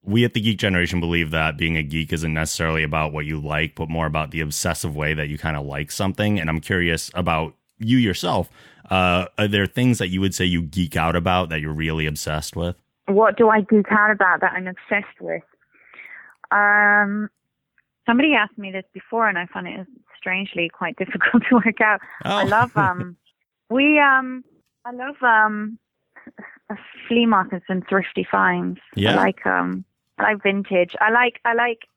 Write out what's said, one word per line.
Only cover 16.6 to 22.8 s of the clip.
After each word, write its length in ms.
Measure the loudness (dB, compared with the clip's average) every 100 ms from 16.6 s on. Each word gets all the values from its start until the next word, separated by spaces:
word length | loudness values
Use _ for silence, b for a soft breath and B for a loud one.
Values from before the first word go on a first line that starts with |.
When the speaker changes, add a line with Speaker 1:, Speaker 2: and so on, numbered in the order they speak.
| 4 4 4 4 2 -2 -6 _ _ _ _ _ _ _ 0
Speaker 2:
somebody 260 | 2 4
asked 220 | 2 0 -6
me 140 | -10
this 120 | -10 -12
before, 340 | -20 -6 0 0
and 80 | 0
I 80 | -6
find 200 | -10 -10
it 200 | -12 -14 -20 _ -12
strangely 540 | -6 -6 -4 -4 -6
quite 240 | -4 -8 -6
<laughs> 20 |
difficult 440 | -8 -2 2 2 4
to 60 | 4
work 240 | 4 2
out. 180 | 2 2 B B
Speaker 1:
Oh. 60 | -4 0
Speaker 2:
I 80 |
love, 300 | 2 4 2
um, 400 | 2